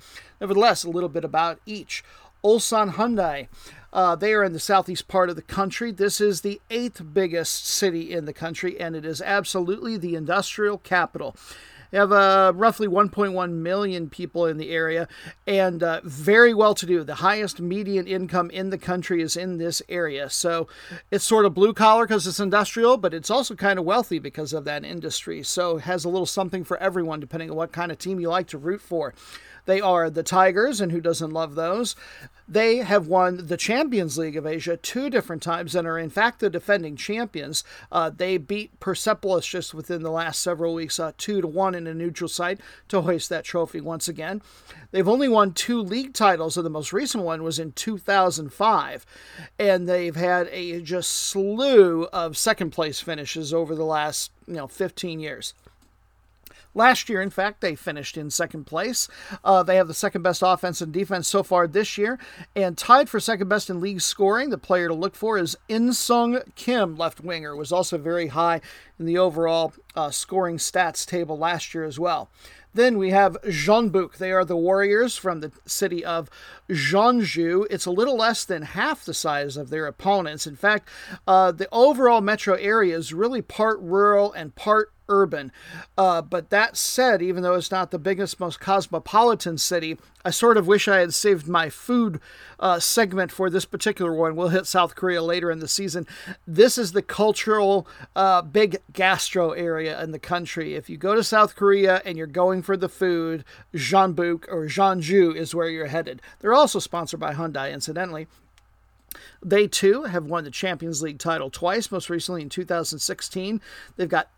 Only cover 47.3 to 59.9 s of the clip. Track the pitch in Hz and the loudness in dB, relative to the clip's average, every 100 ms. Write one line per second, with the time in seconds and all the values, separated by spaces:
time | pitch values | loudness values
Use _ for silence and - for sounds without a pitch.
47.3 | 160 160 156 160 - - 208 - 196 185 | -4 -4 -6 -6 -8 -8 -6 0 4 4
48.3 | 160 147 - 208 196 139 139 - - - | 0 -6 0 2 2 0 -8 -16 -20 -20
49.3 | - 160 - 208 185 175 180 175 156 180 | -20 -12 0 2 2 2 0 0 -2 2
50.3 | 180 175 185 175 170 160 180 170 - - | 2 0 -6 -8 -8 -6 -4 -4 -4 -4
51.3 | 196 196 214 277 247 185 165 170 185 165 | -2 -2 0 6 8 8 6 -2 -4 -4
52.3 | 151 226 214 165 - 156 135 - 156 135 | -2 0 0 -2 -2 -4 -4 -8 -8 -8
53.3 | 160 147 165 156 156 160 156 151 151 - | -8 -4 -2 -2 -4 -2 -2 -2 -4 -8
54.3 | _ - 165 135 - 185 - 185 160 151 | _ -14 -12 -10 -6 -6 -6 -8 -8 -10
55.3 | 120 - - _ _ _ _ _ _ _ | -10 -12 -14 _ _ _ _ _ _ _
56.3 | _ - - _ 196 240 254 - 196 190 | _ -20 -20 _ 4 4 4 0 -4 -4
57.3 | - 196 202 185 147 - 147 135 165 151 | -4 -4 -4 -6 -4 -8 -10 -10 -10 -8
58.3 | - 170 160 139 160 214 240 - - - | -4 -6 -8 -8 -6 -4 -4 -6 -10 -16
59.3 | 190 190 190 175 185 170 | -2 4 6 6 4 4